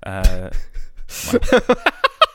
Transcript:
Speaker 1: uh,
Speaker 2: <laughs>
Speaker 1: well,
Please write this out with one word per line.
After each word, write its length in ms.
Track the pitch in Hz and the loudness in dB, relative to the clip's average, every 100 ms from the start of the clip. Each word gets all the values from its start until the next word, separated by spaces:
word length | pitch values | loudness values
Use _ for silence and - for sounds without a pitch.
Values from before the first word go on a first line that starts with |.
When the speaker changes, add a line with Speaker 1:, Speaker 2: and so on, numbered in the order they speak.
| 98 | -10
Speaker 1:
uh, 440 | 95 92 92 92 - - - - - - | 2 2 2 -2 -4 -4 -8 -8 -10 -12
Speaker 2:
<laughs> 220 | - - | -10 -2
Speaker 1:
well, 280 | 240 - 247 - - 330 - - - 622 | 0 4 2 2 0 -2 -4 -6 0 0